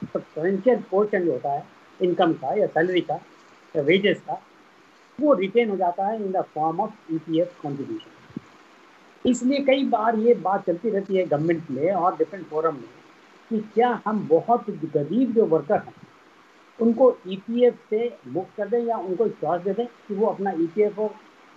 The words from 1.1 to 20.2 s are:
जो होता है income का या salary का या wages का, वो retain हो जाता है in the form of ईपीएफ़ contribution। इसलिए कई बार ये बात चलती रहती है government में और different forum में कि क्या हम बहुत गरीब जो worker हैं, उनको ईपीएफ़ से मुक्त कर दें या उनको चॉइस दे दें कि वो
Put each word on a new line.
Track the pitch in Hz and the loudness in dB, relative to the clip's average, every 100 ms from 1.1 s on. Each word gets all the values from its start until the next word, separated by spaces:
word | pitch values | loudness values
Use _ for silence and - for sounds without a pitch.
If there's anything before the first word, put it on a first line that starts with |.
| 202 170 | 0 0
जो | |
होता | 127 143 | -2 -4
है | 139 - - - - | -6 -8 -20 -20 -4
income | 185 170 175 | -2 2 2
का | 156 135 196 | 2 -2 0
या | 180 | 0
salary | 156 180 180 | 0 2 0
का | - 151 - - - - - 165 | -2 -6 -8 -20 -20 -20 -8 -4
या | |
wages | 139 190 196 165 | 2 2 2 -2
का, | - 170 - _ _ _ _ _ _ - | -4 -12 -12 _ _ _ _ _ _ -2
वो | 294 | 2
retain | 240 190 226 233 | 2 2 2 2
हो | 190 | 0
जाता | 180 175 196 | -2 0 -4
है | 226 | -2
in | 196 | -2
the | 185 147 151 | -4 -4 -2
form | 160 170 | -2 -2
of | 214 - - | -4 -6 -8
ईपीएफ़ | 160 160 160 175 - 151 | -8 -2 0 0 -4 -8
contribution। | 143 117 110 - - - - - - - - - - - - 247 | -8 -8 -10 -12 -20 -16 -16 -16 -20 -20 -20 -20 -20 -20 -4 -2
इसलिए | 240 247 277 | 0 0 0
कई | 277 277 | 2 2
बार | 240 220 220 220 | 2 0 0 2
ये | 233 | 4
बात | 226 170 196 190 | 4 2 -2 -2
चलती | 170 233 | -2 -2
रहती | 196 196 190 | -4 -2 -2
है | 175 | 0
government | 147 160 165 - | 0 0 -2 -2
में | 131 160 | -2 0
और | 196 175 160 | 2 0 0
different | 156 196 160 | -2 -4 -8
forum | 151 160 143 | -2 -2 -4
में | 113 - - - - - - | -12 -20 -20 -20 -20 -20 -6
कि | 220 | -6
क्या | 214 214 247 220 208 | -2 0 2 0 -2
हम | 214 139 | -4 2
बहुत | 160 - 240 220 | 2 4 0 0
गरीब | 165 151 151 147 208 254 | -8 -4 -2 0 0 2
जो | 220 185 | 2 4
worker | 160 147 196 | 2 2 -2
हैं, | - - - - - _ _ _ _ - | -2 -16 -20 -20 -20 _ _ _ _ 0
उनको | 233 233 254 - 180 | 0 6 4 4 -6
ईपीएफ़ | 190 - 233 247 - - | -10 -6 4 4 2 -4
से | 214 240 - 131 | -4 -2 -6 -8
मुक्त | 143 185 - | -8 -8 -8
कर | 196 | -2
दें | 240 233 | -2 0
या | 226 | -4
उनको | 180 175 220 | -4 -2 -2
चॉइस | - 151 175 | -2 -2 -2
दे | 185 | -2
दें | 190 240 | -4 -6
कि | - - | -10 -10
वो | 196 | -2